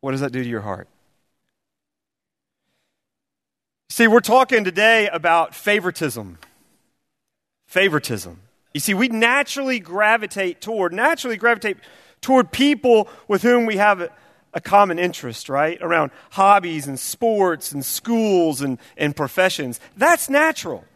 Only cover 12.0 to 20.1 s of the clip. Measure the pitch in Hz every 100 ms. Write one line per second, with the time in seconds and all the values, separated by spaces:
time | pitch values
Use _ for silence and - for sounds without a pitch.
12 | _ _ - 262 254 - 277 294 254 226
13 | 202 - _ 196 233 247 226 202 208 196
14 | 170 _ _ _ _ 170 - 202 202 170
15 | 180 165 127 113 - 135 156 170 170 165
16 | 143 - - - 190 202 175 160 139 135
17 | - - 233 214 185 156 - 143 135 -
18 | - 233 220 185 165 131 139 127 - -
19 | 147 143 139 - 185 - 135 117 - -
20 | 277